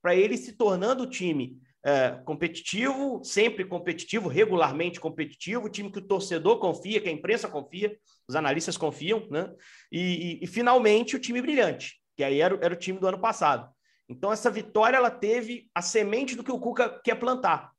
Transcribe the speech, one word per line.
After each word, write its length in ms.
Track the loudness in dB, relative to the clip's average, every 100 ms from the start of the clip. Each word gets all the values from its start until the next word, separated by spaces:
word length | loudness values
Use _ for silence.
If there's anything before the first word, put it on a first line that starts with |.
pra 120 | 4 4
ele 200 | 4 0
se 200 | -6 0
tornando 480 | 2 2 0 0
o 60 | -2
time, 460 | -4 -2 -2 -4 -10 _ _
é, 360 | 2 4 4 0
competitivo, 960 | -8 -4 -4 -4 -8 -2 -2 -2 -4 -6
sempre 420 | -2 2 2 2
competitivo, 640 | -6 -6 -6 -6 -4 -4 0
regularmente 720 | 2 4 4 2 2 -4 -4
competitivo, 720 | -8 -6 -8 -8 -8 -6 -6
time 220 | -10 -10
que 80 | -12
o 60 | -2
torcedor 500 | -2 0 0 4 4
confia, 420 | 2 -2 -2 -2
que 80 | -2
a 40 |
imprensa 360 | -4 -2 -2 -2
confia, 480 | -8 -8 -4 -4 -4 _ _ -4
os 60 |
analistas 420 | 0 2 0 -2 -2
confiam, 480 | -4 -2 -2 -2 -2
né? 220 | -6 -6 -12 -20 -20 _
E, 480 | -4 -2 -2 -4 -8
e, 40 |
e 20 | -6
finalmente 680 | 0 4 6 6 4 2
o 60 | -4
time 200 | -4 -4
brilhante, 600 | 0 2 2 0 -12 -16 _ -4
que 80 |
aí 160 | 0 4
era, 180 | 2 2
era 140 | 0
o 20 | -2
time 220 | -6 -2
do 80 | -2
ano 140 | 0
passado. 500 | -2 2 2 2 -4 _ _ _ _
Então 240 | -6 -4
essa 180 | 0 0
vitória, 460 | -2 -2 2 4 6
ela 140 | 2
teve 580 | 0 0 0 -2 -12 _
a 80 | -6
semente 520 | 0 0 2 0 -2 -6
do 60 |
que 80 | -6
o 80 | -4
Cuca 400 | -4 0 0 0
quer 120 | -2 0
plantar. 560 | -2 0 0 0 -4